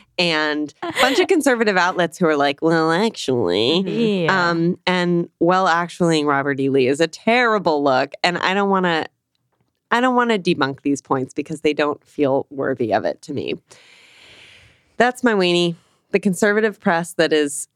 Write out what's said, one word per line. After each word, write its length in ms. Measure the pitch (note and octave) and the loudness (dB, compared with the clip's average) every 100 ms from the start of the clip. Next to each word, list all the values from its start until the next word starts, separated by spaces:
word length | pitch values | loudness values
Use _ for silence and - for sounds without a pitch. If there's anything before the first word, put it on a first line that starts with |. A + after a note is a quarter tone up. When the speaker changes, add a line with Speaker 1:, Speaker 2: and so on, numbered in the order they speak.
| _ - | _ -2
Speaker 1:
and 560 | F3 D#3 D3+ D3+ D3+ - | 0 0 0 -2 -6 -8
a 100 | F4 D#4 | -8 0
bunch 180 | C4 C#4 | 2 2
of 80 | F4+ | 2
Speaker 2:
<laughs> 80 | F#4 | 2
Speaker 1:
conservative 420 | C4+ A#3+ G#3+ F#3 | 2 0 2 2
outlets 400 | F3 F3 E3 - | 0 0 -4 0
who 80 | E3+ | 0
are 120 | D3+ | 2
like, 240 | C#3+ C#3+ | 0 0
"Well, 300 | E3 E3 D#3+ | 0 2 2
actually," 920 | E3 A3 - - B2 F2+ F#2 A#2 E3+ F#3+ G#3+ A3+ G3 E3 | 0 0 -4 -4 -2 0 0 2 0 -2 -2 -2 0 0
Speaker 2:
Yeah. 240 | F#3+ F3 | 0 0
Speaker 1:
um, 300 | E3+ E3+ - - | 0 0 -2 -2
and 420 | F3+ F3 E3+ E3+ _ | 0 0 0 -2 _
well, 280 | E3+ F#3 F#3+ | 2 2 2
actually, 560 | E3+ F3 - F3 D#3 D3 | 0 -2 -2 0 2 2
Robert 340 | C#3 C#3 C3+ | 0 0 -2
E. 100 | C3+ | 0
Lee 180 | C3+ B2+ | 2 2
is 120 | C#3+ | 0
a 60 | F3 | -2
terrible 760 | - - A#3+ A#3+ G#3+ E3+ D3+ | -2 0 2 2 0 0 0
look. 300 | C#3+ C3 C#3 - | 2 2 0 -2
And 140 | F3 F3 | -4 -2
I 160 | - | -2
don't 160 | G3 G3+ | 0 0
wanna, 360 | F#3+ F#3 D#3+ - - _ _ _ _ _ _ _ | 0 0 -2 -4 -12 _ _ _ _ _ _ _
I 80 | A#3 | 0
don't 160 | B3+ B3 | 2 2
wanna 240 | A#3+ A3 | 0 0
debunk 420 | F3 D3+ C3+ C#3 | 0 0 -2 -2
these 180 | C#3+ C#3 | -4 -4
points 320 | - C3+ C3+ | -2 -4 -2
because 280 | - C#3+ D#3 | -8 -8 -4
they 120 | D3+ | -2
don't 280 | D3+ D3 C#3+ _ | 0 -2 -4 _
feel 420 | - C#3 C3+ - | -4 0 0 -4
worthy 440 | C3+ C3 B2+ A2+ | -6 -6 -4 -2
of 100 | G#2 | 0
it 180 | E2 - | -2 -6
to 100 | - | -10
me. 220 | B2+ C2+ - - - - - - - - - - - - _ _ - | -10 -8 -10 -12 -20 -20 -20 -20 -20 -20 -20 -20 -20 -20 _ _ 0
That's 260 | A#3+ B3 | 0 2
my 100 | B3 | 0
weenie. 420 | G#3 F3+ F3 F3 E3+ _ _ _ | 2 2 2 0 -2 _ _ _
The 80 | G3+ | -2
conservative 600 | G3+ F3 G#3+ G#3 A3 G3+ | 0 0 2 2 0 -2
press 340 | G3+ E3+ E3+ | -2 -2 -2
that 180 | - D#3 | -2 0
is 340 | D#3 C#3+ - - | 2 0 -4 -12